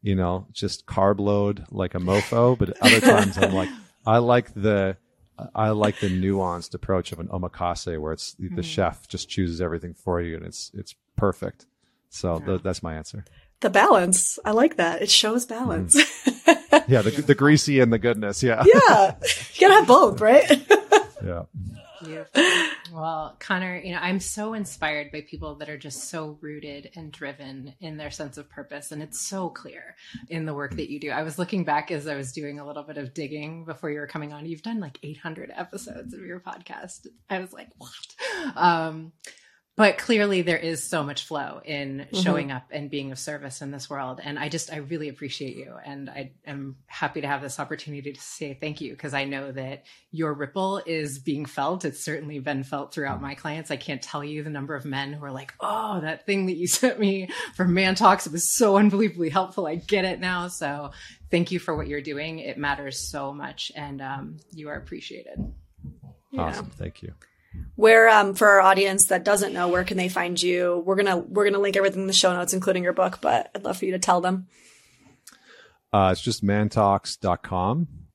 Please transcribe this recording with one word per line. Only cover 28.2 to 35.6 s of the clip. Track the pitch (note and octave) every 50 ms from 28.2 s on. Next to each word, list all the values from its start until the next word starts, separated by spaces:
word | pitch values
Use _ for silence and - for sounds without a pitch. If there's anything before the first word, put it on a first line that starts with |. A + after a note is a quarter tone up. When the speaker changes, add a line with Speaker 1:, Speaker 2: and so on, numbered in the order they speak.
| D#3 C#3+ C#3 -
Speaker 3:
of | C#3+ _
purpose. | _ - C#3+ _ D3 C#3+ C#3+ -
And | D#3 D3+
it's | D3+ D3+ - -
so | - - G3 F#3+ F#3 E3
clear | E3+ - - - - - - - - _ - - - A#3+ - _
in | E3 E3 D#3+
the | D#3 D3
work | C#3+ C#3+ C3 -
that | - D3+ -
you | C#3+ C#3+
do. | D#3 D3
I | B2+ C#3
was | D#3 D#3+ D3 -
looking | F3 F3 - F#3+ E3+
back | D3+ D3 D3+ D3+ -
as | F3+ D3+ C#3+ D#3
I | D3
was | C#3 C#3 C3
doing | B2+ D#3+ D3 C#3+ C#3+ D3
a | C#3+
little | C#3+ D3 D3 D3
bit | D3+ D3+
of | D3 C#3+ B2+
digging | - E3+ D3+ C3+ D3+ D3+ D3 D#3 E3 E3 E3
before | D#3+ D#3 - - D#3
you | D3 D3
were | D3
coming | C#3+ - D#3 D3 D3
on. | D3 D3 D3+
You've | E3 E3+ D#3
done, | - A3+ A#3 A3
like, | F#3+ D3 C3+ -
eight | - D3 D3+ -
hundred | - E3+ D#3+ - - - -
episodes | -